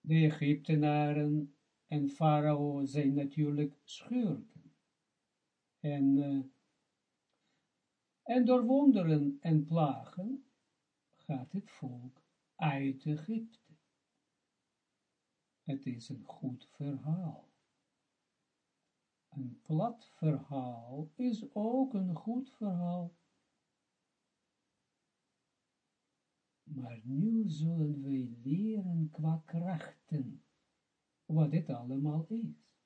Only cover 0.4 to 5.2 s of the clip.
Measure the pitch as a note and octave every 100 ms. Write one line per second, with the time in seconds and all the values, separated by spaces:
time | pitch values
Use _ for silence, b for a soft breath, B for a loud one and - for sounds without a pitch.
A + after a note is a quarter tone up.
0.4 | C#3+ D3+ - D#3 D3 D3 D3 D3 D3 D3+
1.4 | D3 _ _ _ _ D3+ C#3 - D#3 D3+
2.4 | D3+ D3 D3 C#3+ C#3 C#3 C#3 C#3+ C#3 D#3
3.4 | D3 D3 D3 - _ - - B3 G#3+ B2
4.4 | - - - _ _ _ _ _